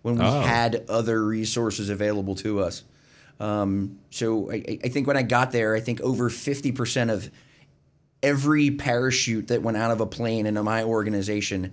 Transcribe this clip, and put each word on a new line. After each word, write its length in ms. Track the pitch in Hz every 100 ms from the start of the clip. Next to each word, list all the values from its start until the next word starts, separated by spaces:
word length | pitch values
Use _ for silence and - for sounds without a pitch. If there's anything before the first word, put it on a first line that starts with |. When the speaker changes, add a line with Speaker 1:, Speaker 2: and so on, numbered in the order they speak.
Speaker 1:
when 140 | 113 120
we 80 | 92
Speaker 2:
Oh. 160 | 143
Speaker 1:
had 420 | 127 117 117 113 -
other 340 | 110 110 113
resources 640 | 107 110 110 120 117 107 104
available 460 | 101 104 104 98 95
to 240 | 110 101
us. 240 | 87 - - _ _ - - -
Um, 600 | 107 104 101 98 98 98 -
so 420 | - 113 110 -
I, 40 | 110
I, 240 | - 113 127
I 20 |
think 180 | 135 135
when 80 | 139
I 40 |
got 300 | 120 123 123
there, 240 | 120 110 110
I 40 |
think 220 | 117 117
over 280 | 123 120 120
fifty 420 | - - 139 143
percent 380 | 120 117 131 117
of 180 | 104 120 - - _ _ _ _ _ _ _
every 480 | 139 143 143 151 143
parachute 760 | 143 131 120 127 117 - 110 104
that 140 | 120
went 160 | 110 107
out 140 | 113
of 100 | 113
a 40 | 107
plane 400 | - 117 113 107
into 180 | 104
my 200 | 104 110
organization 880 | 110 113 107 104 98 104 101 98 92